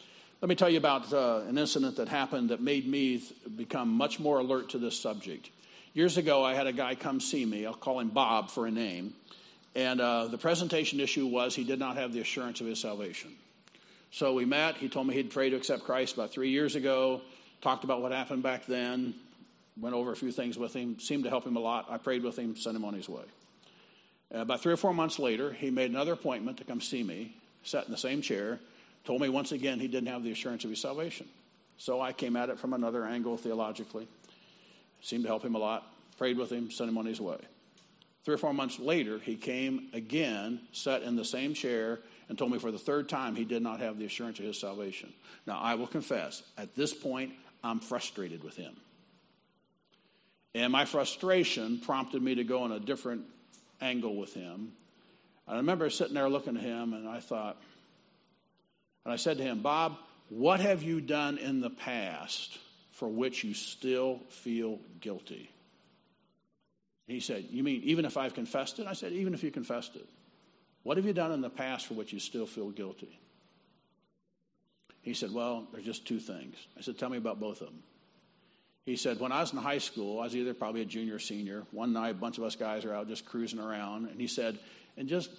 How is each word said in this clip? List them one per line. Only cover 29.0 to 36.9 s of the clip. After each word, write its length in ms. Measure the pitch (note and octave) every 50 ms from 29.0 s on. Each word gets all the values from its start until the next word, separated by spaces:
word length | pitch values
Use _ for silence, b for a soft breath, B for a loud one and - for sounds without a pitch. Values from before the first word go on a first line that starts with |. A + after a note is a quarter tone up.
| -
told 160 | - B2 C3
me 80 | C#3+ C3+
once 240 | B2+ C#3 C#3 C3+ D3+
again 280 | C3 C3+ C#3 B2+ A2+
he 80 | C3 B2+
didn't 200 | B2 B2+ A#2+ B2+
have 140 | B2 B2 A#2
the 80 | A#2
assurance 340 | G#2+ - - C3 A#2+ A2+ -
of 60 | A2
his 100 | G#2+ -
salvation. 460 | - C3+ C#3 D3+ E3 E3+ - - - - - - - _ _ _ _ _ _ -
So 220 | - C3+ B2+ B2+
I 120 | C3 C3 B2+
came 240 | - C#3 B2 A#2+
at 120 | A#2+ A#2+ B2+
it 100 | - -
from 160 | - C3 C3
another 300 | B2 A#2 A#2 A#2 A#2+ A2
angle 320 | A2 A#2+ A#2+ A2+ A#2+ A#2
theologically, 680 | A#2 - A#2 A2+ A2+ A2 G#2+ G#2+ - G#2+ - - A2 A2+ - - - B B B B B B B B B B B B B B B B
seemed 240 | - - A#2 A#2+ A#2
to 40 | A2
help 160 | A2 G#2+ -
him 100 | A#2+ A2+
a 40 | A2
lot, 260 | G#2+ G#2+ A2+ A2+ - - - - - - -
prayed 200 | - C#3 B2+ B2
with 160 | B2+ B2 - A#2+
him, 180 | A#2+ A#2 A2
sent 180 | - - A#2+
him 100 | A#2